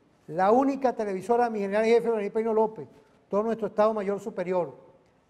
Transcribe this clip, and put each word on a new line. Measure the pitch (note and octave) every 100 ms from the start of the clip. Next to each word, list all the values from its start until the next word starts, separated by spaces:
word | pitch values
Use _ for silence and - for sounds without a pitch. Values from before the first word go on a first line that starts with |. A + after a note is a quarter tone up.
| _ _ -
la | D#3+ F#3+
única | B3 C#4 C#4 B3
televisora, | A3 G#3 F#3+ F#3+ A#3+ A#3+
mi | A3
general | G3 G3+ A3
jefe, | A#3 A#3
Daniel | A3+ G3+
Peña | A3 A3
López, | A3 A3 A3 C3 - _ _ _
todo | G3
nuestro | A3+ A3+ G3+
Estado | G#3 G#3+
Mayor | A3 G3 G3
Superior, | G#3 G3+ F3 F#3 D#3 - - _ _ _ _